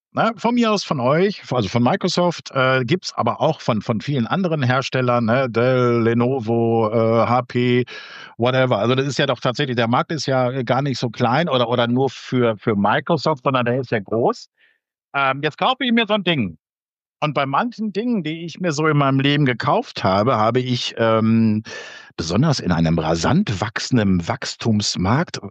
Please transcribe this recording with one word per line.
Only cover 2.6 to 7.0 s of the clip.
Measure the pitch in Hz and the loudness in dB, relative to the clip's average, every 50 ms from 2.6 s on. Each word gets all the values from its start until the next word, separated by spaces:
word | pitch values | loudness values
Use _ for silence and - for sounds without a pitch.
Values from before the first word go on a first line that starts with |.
| 131 131 131 131 127 | 2 2 2 2 0
gibt's | 120 160 190 - - - | 0 -2 -2 -4 -4 -4
aber | - 117 117 110 - | -2 -2 -2 0 0
auch | 127 156 156 - | 0 0 0 -2
von, | - - 120 104 | -2 -2 -2 -2
von | - - 117 101 | -2 -4 -4 -4
vielen | - - 147 135 113 | -4 -2 -2 -2 -2
anderen | - - 180 196 170 160 156 | -2 -2 -2 0 0 0 0
Herstellern, | 131 123 127 135 127 - - 131 123 123 120 120 117 | 0 2 0 0 0 -2 -2 0 0 2 2 2 2
ne? | 107 120 135 135 123 | 2 2 2 0 0
Dell, | 107 117 120 127 131 127 123 120 120 117 | 0 2 2 4 4 4 4 2 2 2
Lenovo, | 113 113 117 120 120 127 135 131 107 113 117 117 117 117 117 113 113 107 | 2 2 2 2 2 0 0 -2 -2 -2 0 0 2 2 2 2 2 2
äh, | 113 117 | 2 2